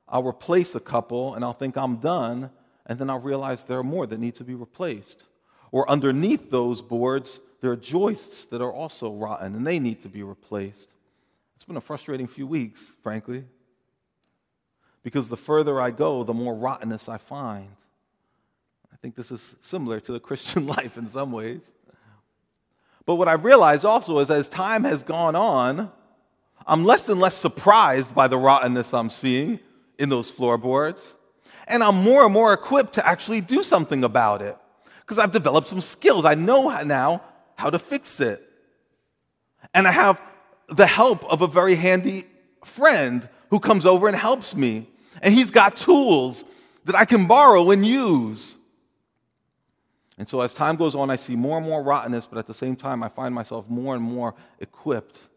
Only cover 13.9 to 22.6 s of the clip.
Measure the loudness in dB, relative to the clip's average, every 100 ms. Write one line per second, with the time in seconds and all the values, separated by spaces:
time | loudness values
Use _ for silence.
13.9 | _ _ _ _ _ _ _ _ _ _
14.9 | _ -8 -8 -6 -10 -2 0 0 -2 -4
15.9 | -2 -4 -4 -6 -6 -8 -8 -8 -8 -10
16.9 | -12 -12 -18 -16 -14 -12 -12 -16 _ _
17.9 | _ _ _ _ _ _ _ _ _ _
18.9 | _ -18 -18 -16 -18 -18 _ -16 -10 -8
19.9 | -10 -10 -14 -12 -12 -6 -6 -4 -6 -8
20.9 | -12 -12 -10 -10 -10 -10 -14 -18 _ _
21.9 | _ _ _ _ _ _ _